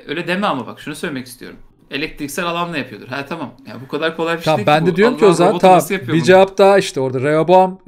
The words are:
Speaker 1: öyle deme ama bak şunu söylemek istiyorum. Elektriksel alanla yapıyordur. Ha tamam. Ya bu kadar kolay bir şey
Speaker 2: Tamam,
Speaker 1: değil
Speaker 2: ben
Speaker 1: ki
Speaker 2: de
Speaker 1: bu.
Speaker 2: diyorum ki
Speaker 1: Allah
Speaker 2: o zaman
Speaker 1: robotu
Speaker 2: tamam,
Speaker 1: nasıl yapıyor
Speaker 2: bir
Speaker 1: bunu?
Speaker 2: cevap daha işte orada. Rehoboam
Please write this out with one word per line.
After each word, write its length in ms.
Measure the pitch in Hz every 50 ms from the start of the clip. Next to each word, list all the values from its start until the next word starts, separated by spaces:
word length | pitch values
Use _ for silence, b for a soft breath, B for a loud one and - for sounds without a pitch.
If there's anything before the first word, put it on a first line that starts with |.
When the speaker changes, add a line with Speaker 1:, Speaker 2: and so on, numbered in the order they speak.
| - -
Speaker 1:
öyle 200 | 147 165 175 165
deme 200 | 175 190 208 190
ama 200 | 156 131 113 107
bak 120 | 104 -
şunu 160 | - 139 151
söylemek 320 | - - 180 147 131 117 -
istiyorum. 300 | - - - 92 73 - - - _ _ _ -
Elektriksel 540 | 147 139 151 156 - - 151 139 - - 180
alanla 320 | 170 170 170 175 175 170 147
yapıyordur. 300 | 123 - 107 101 101 -
Ha 180 | 127 139 -
tamam. 300 | - 175 165 147 113 - _ - 107
Ya 100 | 107 117
bu 60 | 131 135
kadar 280 | - 147 160 165 165
kolay 180 | 165 165 165 170 165
bir 40 |
şey 40 | 165
Speaker 2:
Tamam, 120 | 156 156 147
Speaker 1:
değil 100 | - 147
Speaker 2:
ben 120 | 147 156
Speaker 1:
ki 60 | 160 175
Speaker 2:
de 40 |
Speaker 1:
bu. 40 | 175
Speaker 2:
diyorum 220 | 170 208 240 254 -
ki 80 | 226
Speaker 1:
Allah 60 | 196
Speaker 2:
o 20 | 170
zaman 160 | 160 175 185
Speaker 1:
robotu 100 | 214 175
Speaker 2:
tamam, 160 | 190 185 185 175
Speaker 1:
nasıl 160 | 147 - 202
yapıyor 200 | 185 135 123 156
Speaker 2:
bir 60 | 160
Speaker 1:
bunu? 80 | 156 165
Speaker 2:
cevap 300 | 185 190 190 190 - -
daha 200 | 202 196 202 202
işte 220 | 190 - - 139
orada. 220 | 131 131 123 131
Rehoboam 580 | 120 147 151 156 160 156 180 185 185 185 185 - -